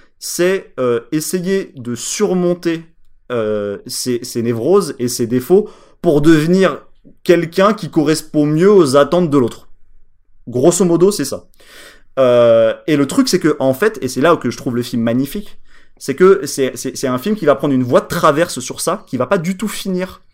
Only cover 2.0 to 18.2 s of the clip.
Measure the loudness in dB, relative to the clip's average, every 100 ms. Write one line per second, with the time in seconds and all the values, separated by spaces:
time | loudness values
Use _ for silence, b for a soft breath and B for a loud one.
2 | -8 -4 -2 0 0 -2 -4 -6 -8 _
3 | -20 -20 _ -4 -2 -2 -4 -8 -10 -10
4 | -4 -6 -6 -6 -4 -2 2 2 0 -6
5 | -6 -4 -2 -2 2 2 0 B B B
6 | 0 2 4 4 4 2 2 -2 -14 -20
7 | -20 -16 0 2 2 2 2 2 -2 0
8 | 0 0 -2 0 0 4 6 6 6 4
9 | 4 2 2 2 0 -4 -20 -20 -20 -20
10 | -20 _ _ -20 -8 2 2 4 2 4
11 | 2 0 -6 -8 -14 _ B B B B
12 | B 0 4 6 6 4 2 0 -2 0
13 | 0 0 0 0 0 0 -2 0 -2 -2
14 | -8 -2 2 2 -2 -6 -6 -6 -4 -4
15 | -2 -2 -4 -6 -12 -16 b b b b
16 | -10 2 4 4 0 -2 -4 -2 -10 -6
17 | -4 -4 -4 -2 0 0 2 0 2 0
18 | 0 0